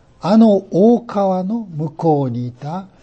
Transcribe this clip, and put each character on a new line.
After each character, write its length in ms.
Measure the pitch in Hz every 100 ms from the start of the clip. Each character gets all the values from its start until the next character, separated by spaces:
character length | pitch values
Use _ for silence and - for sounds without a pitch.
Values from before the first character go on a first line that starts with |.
| _ _
あ 160 | 160 220
の 180 | 226 196 -
大 300 | 160 214 240
川 420 | - 208 196 185
の 240 | 185 233 208
向 220 | 156 156
こ 320 | - 165 147
う 60 | 135
に 160 | 120 123
い 60 |
た 340 | 123 139 180 190 _